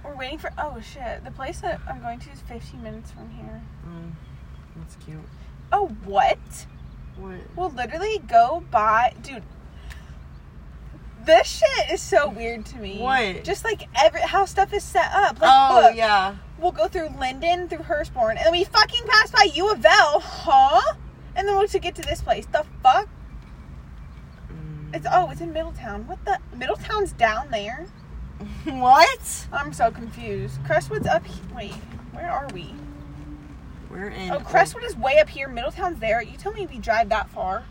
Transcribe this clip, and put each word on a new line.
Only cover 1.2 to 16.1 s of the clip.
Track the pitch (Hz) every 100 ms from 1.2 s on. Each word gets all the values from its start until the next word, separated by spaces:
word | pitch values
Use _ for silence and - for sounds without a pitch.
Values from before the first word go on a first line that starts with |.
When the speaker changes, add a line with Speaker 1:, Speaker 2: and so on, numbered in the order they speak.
| 240
Speaker 1:
the |
place | - 269 -
that | 370 - -
I'm | -
going | 240 240
to | 320
is | 277
fifteen | - 233 - 254
minutes | 220 220 220
from | - 226
here. | 226 214 220 - - 170
Speaker 2:
Oh, | 170 170 165 - - - - - 160
that's | 160 -
cute. | - 156 156 - - - -
Speaker 1:
Oh, | 403 403 214 185
what? | 196 - - - - - - - - - 185
Speaker 2:
What? | 190 185 - 349
Speaker 1:
We'll | 370
literally | 254 240 311 403 427 -
go | 233 240 330 359
buy, | 233 214 220 247 -
dude, | - 254 - - - - - - - - - - - - - - - - - - 233
this | 330 -
shit | - 622 508 -
is | 381
so | - 359 -
weird | 202 233 233 214
to | 247
me. | 202 202
Speaker 2:
What? | 240 262 208 185
Speaker 1:
Just, | - 403 453
like, | 427 - 240
every, | 311 320
how | 339 359 381
stuff | - 392
is | 403
set | - 381 320
up. | 370 381 220
Like, | -
Speaker 2:
Oh, | 269 269 247 233
Speaker 1:
look, | 226
Speaker 2:
yeah. | 220